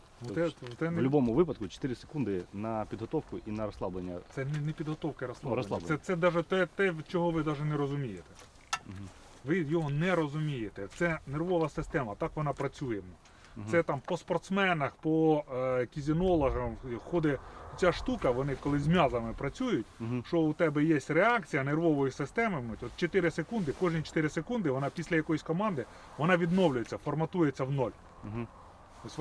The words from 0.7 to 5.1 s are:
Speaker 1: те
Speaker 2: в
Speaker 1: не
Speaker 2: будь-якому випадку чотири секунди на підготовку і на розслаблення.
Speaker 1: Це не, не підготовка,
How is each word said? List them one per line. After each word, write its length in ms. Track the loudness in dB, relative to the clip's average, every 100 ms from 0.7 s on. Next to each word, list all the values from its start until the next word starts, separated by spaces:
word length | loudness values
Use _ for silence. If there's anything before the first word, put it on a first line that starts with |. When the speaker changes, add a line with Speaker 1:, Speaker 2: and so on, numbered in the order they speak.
| -6
Speaker 1:
те 120 | -2
Speaker 2:
в 40 |
Speaker 1:
не 60 | 2
Speaker 2:
будь-якому 360 | 4 4 6
випадку 340 | 4 2 0 -6
чотири 280 | -6 -6 -6
секунди 460 | -8 -4 -2 -2 -4
на 320 | -6 -4 -4 -4
підготовку 480 | -8 -4 -4 -4 -10 -8
і 40 |
на 140 | -6 -6
розслаблення. 520 | -6 -6 -6 -6 -8 -10 -8
Speaker 1:
Це 100 | -6
не, 140 | -4
не 100 | -4
підготовка, 540 | -4 -6 -4 -6